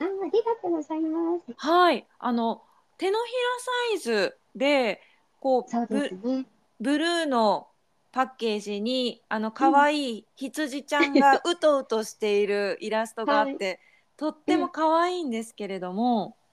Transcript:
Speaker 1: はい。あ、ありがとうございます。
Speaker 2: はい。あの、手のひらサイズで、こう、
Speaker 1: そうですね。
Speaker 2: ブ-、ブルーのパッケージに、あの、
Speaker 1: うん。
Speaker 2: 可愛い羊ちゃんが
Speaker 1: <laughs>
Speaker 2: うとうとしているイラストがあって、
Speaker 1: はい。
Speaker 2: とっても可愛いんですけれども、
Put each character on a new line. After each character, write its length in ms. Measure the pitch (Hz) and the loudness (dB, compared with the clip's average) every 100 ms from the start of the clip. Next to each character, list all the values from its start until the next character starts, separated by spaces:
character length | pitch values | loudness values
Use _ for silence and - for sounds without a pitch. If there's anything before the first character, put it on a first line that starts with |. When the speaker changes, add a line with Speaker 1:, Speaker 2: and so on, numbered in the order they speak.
Speaker 1:
は 60 | 349 | -6
い。 20 | |
あ、 40 | 392 | -4
あ 0 | |
り 180 | 349 440 | -2 0
が 140 | 453 453 | 0 -2
と 60 | 359 | -2
う 40 | |
ご 100 | 330 | -4
ざ 140 | 294 320 | -4 -4
い 40 | |
ま 380 | 320 320 330 349 | -2 -2 -2 -2
す。 160 | - - | -6 -6
Speaker 2:
は 360 | 277 349 349 | 2 4 4
い。 120 | 269 - _ | 2 -4 _
あ 140 | 247 | -2
の、 280 | 233 226 - _ _ _ - | 0 0 -4 _ _ _ -6
手 140 | 370 | -2
の 120 | 440 | -2
ひ 80 | 480 | -2
ら 60 | 494 494 494 | -2 -2 -2
サ 340 | 494 494 480 | -4 -4 -2
イ 40 | 381 | -2
ズ 380 | 233 214 175 - _ 196 | -2 0 0 -4 _ -2
で、 440 | 277 277 233 - _ _ _ _ | 2 2 0 -4 _ _ _ _
こ 260 | 269 247 240 | 0 0 0
う、 20 | |
Speaker 1:
そ 100 | 233 | -4
う 40 | 240 | -2
で 220 | - 285 | -2 -4
す 60 | 185 | -6
ね。 40 | 233 262 262 _ _ - | -4 -4 -6 _ _ -6
Speaker 2:
ブ-、 100 | 226 | -2
ブ 80 | 294 | 0
ル 60 | 330 | 0
ー 200 | 339 311 | 0 0
の 420 | 240 214 165 - _ _ _ _ | 2 2 0 -4 _ _ _ _
パ 120 | 254 | -4
ッ 80 | 262 - | -4 -4
ケ 200 | 226 208 | -4 -4
ー 40 | |
ジ 200 | 208 202 | -6 -6
に、 420 | 220 262 247 - - | -2 -2 -2 -6 -6
あ 100 | 220 | -6
の、 100 | 220 | -4
Speaker 1:
う 20 | |
ん。 40 | |
Speaker 2:
可 260 | 220 269 277 | 2 4 6
愛 360 | 294 302 269 208 | 6 2 -2 -6
い 100 | - | -12
羊 480 | - 254 285 294 269 | -12 -8 -4 -6 -6
ち 100 | - | -2
ゃ 80 | 285 | 0
ん 140 | 285 | 2
が 260 | 277 277 269 | 6 6 6
Speaker 1:
<laughs> 40 | 339 | 2
Speaker 2:
う 80 | |
と 240 | 339 311 277 | 2 4 2
う 60 | 214 | 0
と 160 | 220 | -4
し 120 | 214 | -4
て 280 | - 214 202 | -4 0 2
い 60 | 202 | 2
る 280 | 202 202 - | 0 -2 -4
イ 100 | 214 | -4
ラ 160 | 220 226 | -2 -4
ス 80 | |
ト 120 | - 220 | -4 0
が 160 | 285 | 2
あ 20 | |
っ 20 | 277 277 | 2 -2
て、 80 | |
Speaker 1:
は 80 | 190 | -6
い。 40 | - _ _ _ - | -6 _ _ _ -8
Speaker 2:
と 120 | 302 | -6
っ 60 | 302 | -4
て 200 | - 311 | 0 0
も 140 | 349 | 0
可 300 | 311 320 330 | 0 2 4
愛 180 | 349 359 | 2 -2
い 40 | |
ん 80 | 294 | -4
で 100 | 226 | -6
す 100 | 226 | -8
け 140 | - 202 | -10 -8
れ 100 | 190 | -6
ど 140 | 180 | -6
も、 440 | 190 247 233 175 - _ | -2 0 0 -2 -10 _